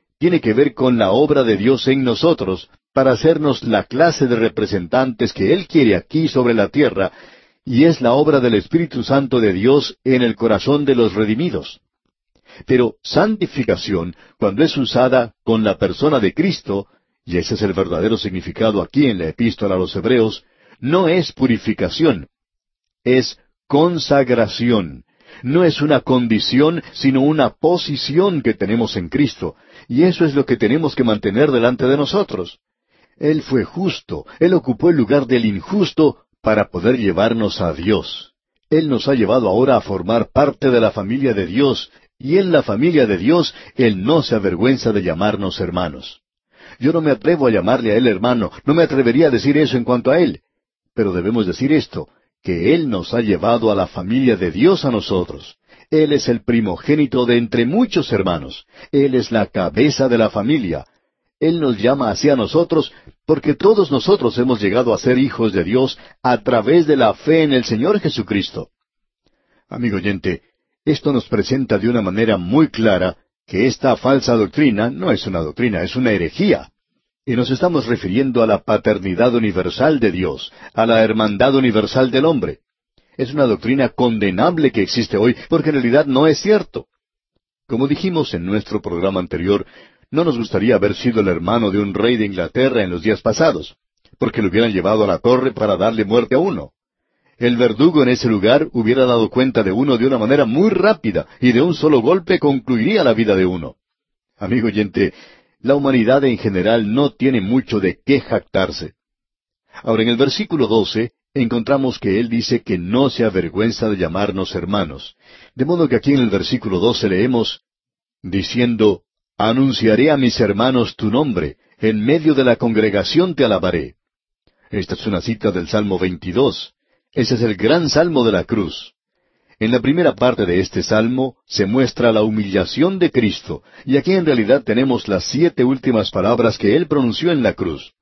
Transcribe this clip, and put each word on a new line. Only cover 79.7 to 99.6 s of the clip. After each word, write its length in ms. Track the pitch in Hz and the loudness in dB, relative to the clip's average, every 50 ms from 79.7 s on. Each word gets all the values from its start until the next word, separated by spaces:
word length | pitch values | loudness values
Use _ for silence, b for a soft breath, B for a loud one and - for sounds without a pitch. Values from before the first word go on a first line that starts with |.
| 85 - 127 156 156 135 | -2 -2 0 0 2 2
de 140 | 117 101 85 | 0 0 0
Dios, 400 | 92 90 82 69 65 - B B B B B - | -2 -4 -4 -6 -8 -12 B B B B B -4
a 120 | - 113 | -2 0
la 180 | 117 117 113 110 | 2 4 4 2
hermandad 520 | 110 110 110 107 107 104 98 123 135 135 | 2 2 0 0 0 0 2 2 2 2
universal 540 | 135 131 123 104 107 104 98 - 127 131 127 | 2 2 2 2 2 0 0 0 0 0 0
del 140 | 117 135 143 | 0 0 0
hombre. 360 | 160 165 127 87 76 71 - _ _ _ _ _ _ _ _ _ _ _ - | 0 0 0 -2 -6 -8 -10 _ _ _ _ _ _ _ _ _ _ _ -8
Es 160 | 131 120 143 | -8 -4 -2
una 100 | 151 139 | 0 0
doctrina 460 | 123 104 - - 110 131 139 135 117 | 0 0 0 -2 -2 0 0 0 -2
condenable 840 | - - 123 120 113 107 104 98 90 92 123 175 180 160 151 131 | 0 0 0 0 0 0 -2 -2 0 0 0 0 0 2 0 0
que 100 | - 110 | 0 0
existe 360 | 95 - - 120 110 - - 98 | -2 -2 -2 -4 -4 -2 0 0
hoy, 180 | 107 123 B B B - | 2 2 B B B -2
porque 220 | 165 165 143 151 | -2 -2 0 0
en 40 | 147 | -2
realidad 300 | 139 123 120 120 147 151 | 0 0 2 2 2 2
no 200 | 143 127 131 151 | 2 2 2 2
es 140 | 160 147 - | 2 2 2
cierto. 460 | - 196 214 202 170 - - - - _ _ _ _ _ _ _ _ _ _ _ _ _ _ _ _ - | 0 0 0 0 0 -4 -10 -12 -14 _ _ _ _ _ _ _ _ _ _ _ _ _ _ _ _ -8
Como 220 | 117 113 135 139 | -4 -2 -2 -2
dijimos 440 | 147 - - 190 175 160 139 - - | -2 -2 -2 -2 -2 -2 -4 -4 -6
en 120 | 85 85 | -6 -4
nuestro 360 | 92 101 107 98 - 107 104 | -4 -4 -4 -4 -4 -6 -8
programa 380 | - 107 87 85 90 98 98 92 | -6 -6 -4 -2 -2 -2 -2 -2
anterior, 460 | 90 85 - 82 87 95 101 104 b b b b b b b b b _ | -4 -6 -6 -4 -2 0 0 0 b b b b b b b b b _
no 140 | - 151 170 | -2 -2 0
nos 140 | 165 131 117 | 0 0 -2
gustaría 380 | 113 - - - 104 120 117 | -4 -4 -2 0 2 2 2
haber 200 | 98 95 104 101 | 2 2 0 -2
sido 240 | - - 123 113 110 | -2 -2 -2 0 0
el 80 | 101 95 | 0 0
hermano 420 | 87 82 85 92 110 120 113 101 | -2 -2 -2 -2 -2 0 0 0
de 100 | 92 104 | 0 -2
un 140 | 104 101 95 | -2 -2 -2
rey 220 | 98 104 117 123 | -2 0 0 0
de 100 | 110 107 | 0 -2
Inglaterra 560 | 101 98 90 85 82 - 120 131 135 - 117 | -2 -4 -6 -6 -4 -2 -2 0 0 0 0
en 100 | 101 90 | -2 -2
los 100 | 87 87 | -4 -4
días 200 | 82 110 107 - | -2 -2 -2 0
pasados, 540 | - 117 104 - 160 165 113 80 76 - - _ _ _ _ _ _ _ _ _ | -2 -2 0 2 0 0 0 -2 -6 -12 -16 _ _ _ _ _ _ _ _ _
porque 240 | - 113 - 117 | -6 -4 -2 -2
lo 60 | 107 92 | -2 0
hubieran 240 | 87 107 117 117 | 2 2 2 2
llevado 320 | 104 92 85 95 110 107 107 | 0 0 0 2 2 2 2
a 40 | 98 | 2
la 120 | 87 80 | 0 0
torre 320 | - 120 127 127 127 131 | 2 2 2 2 2 -2
para 240 | 110 - 107 104 98 | -2 -2 -2 -2 0
darle 300 | 85 95 110 113 110 107 | 0 0 0 0 -2 -2
muerte 300 | 95 110 123 117 - 127 | 0 0 0 2 2 0
a 40 | 135 | 0
uno. 320 | 170 202 151 92 73 - _ _ _ _ _ _ _ _ _ _ _ _ _ - | 0 0 -4 -6 -8 -12 _ _ _ _ _ _ _ _ _ _ _ _ _ -2
El 200 | 123 120 123 117 | 0 0 2 2
verdugo 460 | 123 117 110 101 143 175 165 151 135 | 2 2 4 4 4 4 4 4 4
en 40 | 123 | 4
ese 220 | 127 113 - 120 | 2 2 0 0
lugar 400 | 110 101 92 110 127 147 160 - | 0 2 4 4 4 2 2 0
hubiera 340 | - 127 110 107 123 135 131 | -2 -2 0 2 2 2 2
dado 240 | 123 123 117 110 98 | 2 2 2 0 0
cuenta 340 | - 127 127 135 120 117 | 0 0 0 0 0 0